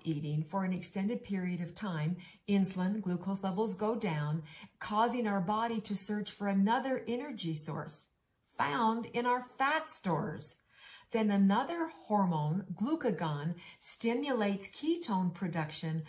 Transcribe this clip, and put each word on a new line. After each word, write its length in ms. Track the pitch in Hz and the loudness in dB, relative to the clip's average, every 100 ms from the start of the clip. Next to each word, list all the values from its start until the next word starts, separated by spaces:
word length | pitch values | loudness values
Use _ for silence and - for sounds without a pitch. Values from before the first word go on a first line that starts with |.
eating 400 | - 151 151 151 | -4 -2 0 -2
for 200 | 160 196 | 0 0
an 100 | 185 | 0
extended 500 | 180 - 196 196 240 | -2 -4 -2 -2 -2
period 380 | - 196 180 180 | -4 -4 -2 -2
of 120 | 170 | -6
time, 440 | - 214 165 151 180 - - - | -6 -4 -2 0 -2 -8 -12 0
insulin, 540 | 202 190 185 180 214 | 4 4 2 0 0
glucose 420 | 190 180 190 196 | -2 -2 -2 -4
levels 320 | 190 185 220 | -2 0 0
go 200 | 185 214 | 0 0
down, 480 | 226 214 156 147 160 156 - - - | 0 -2 -2 0 -2 -4 -14 -20 -12
causing 480 | - 214 233 240 214 | -2 2 2 2 0
our 140 | 202 | 0
body 400 | 175 214 233 220 | 2 0 0 -2
to 160 | - 202 | -2 -2
search 340 | - 208 208 | -2 -2 -4
for 180 | - 202 | -4 0
another 540 | 196 196 247 262 262 - | 4 6 4 2 -2 -2
energy 460 | 240 294 220 170 | -4 -4 -6 -4
source 540 | 156 - 151 151 - - _ _ _ _ - | -2 -2 -4 -6 -10 -12 _ _ _ _ -2
found 480 | 269 277 220 226 233 | 0 2 2 2 -2
in 180 | 240 | -2
our 220 | 247 247 233 - | 2 0 -2 0
fat 320 | 269 311 320 | 2 2 0
stores. 680 | - 196 151 110 101 - - _ _ - - - | -2 0 0 -2 -4 -4 -6 _ _ -20 -20 -4
Then 180 | 226 214 | 0 4
another 600 | 202 196 208 285 339 320 - | 6 8 6 2 0 -2 -4
hormone, 640 | - 208 185 160 151 175 202 | 0 2 4 2 2 0 -2
glucagon, 800 | 175 226 320 254 175 165 147 156 175 - - | -2 0 2 0 0 0 0 -2 -4 -10 -8
stimulates 920 | - - 226 247 285 247 202 196 - | -6 -2 0 0 0 2 2 0 -4
ketone 640 | - 302 339 - 190 180 | -4 0 0 0 2 0
production, 720 | 170 180 165 151 - 160 160 | 0 -2 -2 -4 -4 -4 -4